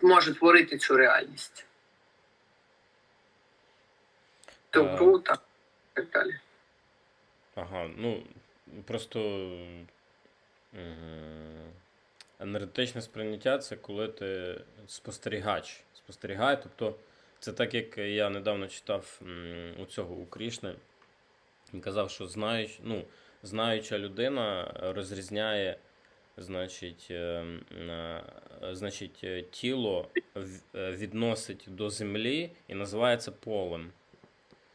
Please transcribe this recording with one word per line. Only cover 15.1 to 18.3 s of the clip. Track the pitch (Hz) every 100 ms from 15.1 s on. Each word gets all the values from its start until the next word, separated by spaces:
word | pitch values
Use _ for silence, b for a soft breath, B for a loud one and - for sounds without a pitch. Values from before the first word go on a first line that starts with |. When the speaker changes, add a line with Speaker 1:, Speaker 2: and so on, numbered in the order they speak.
| - - 101 104 87 - - -
Speaker 2:
спостерігає, | - - - 92 98 127 143
тобто | - - 110 - - - - -
це | -
так, | - 117
як | 120 110 -
я | 101 104 101